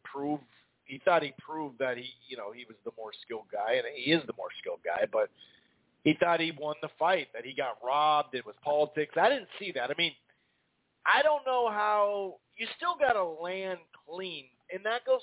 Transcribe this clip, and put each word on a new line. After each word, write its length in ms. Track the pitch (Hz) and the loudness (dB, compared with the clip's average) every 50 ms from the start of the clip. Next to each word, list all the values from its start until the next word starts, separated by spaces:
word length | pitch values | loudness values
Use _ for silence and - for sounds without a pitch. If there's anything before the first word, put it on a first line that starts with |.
| - | -12
prove," 380 | - - 139 143 147 151 147 135 _ _ _ _ _ _ _ _ | -14 -10 -6 -4 -4 -4 -4 -6 _ _ _ _ _ _ _ _
he 140 | - 135 135 - | -16 -16 -2 2
thought 180 | 190 175 165 151 | 4 4 4 4
he 120 | 139 - - | 0 -4 -12
proved 400 | - - 156 160 156 143 123 117 | -14 -10 -8 -8 -8 -8 -6 -4
that 200 | 135 127 123 120 | -2 -2 -2 -4
he, 100 | 123 127 123 _ _ - | -8 -12 -18 _ _ -16
you 80 | 131 | -12
know, 140 | 120 104 101 113 | -10 -10 -10 -12
he 120 | 120 123 | -12 -16
was 120 | 110 110 - _ | -18 -20 -14 _
the 60 | 117 - | -12 -12
more 160 | 113 110 107 101 - - | -10 -12 -14 -14 -16 -12
skilled 220 | - 117 110 - - - | -10 -10 -10 -10 -8 -6
guy, 220 | 104 104 110 120 | -4 0 2 2
and 100 | 131 117 117 - | 2 2 -2 -6
he 160 | - 123 139 160 | -4 2 4 4
is 100 | 165 139 | 4 2
the 60 | 110 - | 0 -8
more 120 | - 92 90 - - | -8 -10 -10 -10 -10
skilled 200 | - 92 87 - - | -8 -8 -8 -6 -4
guy, 220 | 85 85 90 107 107 - | -4 -2 0 0 0 2
but 160 | 110 107 - _ _ - - _ _ _ _ _ _ _ _ _ _ - | 0 0 0 _ _ -20 -20 _ _ _ _ _ _ _ _ _ _ 0
he 100 | 156 151 - | 2 2 4
thought 220 | 180 170 170 165 | 2 2 2 2
he 120 | 165 165 160 139 | 0 -2 -4 -6
won 180 | 147 151 151 - | -6 -6 -6 -6
the 80 | - 151 - - | -8 -12 -6 -2
fight, 300 | 156 170 190 170 135 - - | 0 2 2 2 0 -4 -10
that 100 | 117 117 | -12 -12
he 80 | 131 135 | -8 -6
got 240 | 143 139 127 110 - - | -4 -4 -4 -6 -6 -2
robbed, 500 | 123 135 147 151 151 151 147 147 - 135 | 0 2 4 4 4 4 4 2 0 -4
it 120 | 123 117 | -8 -8
was 80 | 139 - - - | -10 -14 -8 -2
politics. 500 | 147 147 151 151 147 - 156 151 - - 165 | 0 2 2 2 2 0 -2 -4 -2 2 4
I 80 | 180 233 | 4 4
didn't 200 | 285 262 196 - - - | 4 2 -2 -8 -12 -10
see 140 | 208 185 - | -10 -8 -6
that. 180 | 131 123 127 | -4 -4 -4
I 40 | 147 170 | -2 0
mean, 140 | 170 160 139 - _ _ _ _ _ _ _ _ _ _ _ _ _ _ _ _ - | -2 -2 -2 -6 _ _ _ _ _ _ _ _ _ _ _ _ _ _ _ _ 2
I 180 | 165 202 254 285 | 4 6 6 6
don't 220 | 311 302 285 262 | 6 4 2 2
know 240 | 262 254 247 240 226 | 0 0 2 2 2
how, 680 | 208 208 208 214 214 214 202 202 202 202 196 190 170 - _ _ _ | 0 0 0 2 4 4 2 2 2 0 -4 -6 -8 -12 _ _ _
you 100 | - 226 214 - - | -8 -8 -8 -6 -2
still 180 | 320 349 349 - | -2 -2 2 4
gotta 240 | 294 262 233 208 185 | 4 4 4 4 2
land 580 | 247 - 156 170 175 185 190 190 190 185 170 165 _ - - _ 147 | -2 -4 -6 -6 -6 -6 -6 -6 -6 -6 -8 -10 _ -20 -20 _ -14
clean, 380 | 160 180 190 180 165 147 135 127 _ _ _ - 180 | -10 -10 -8 -8 -8 -10 -12 -16 _ _ _ -12 -10
and 120 | 190 196 | -6 -4
that 180 | 214 226 247 - | -2 -4 -2 2
goes 160 | 262 - 508 | 2 2 2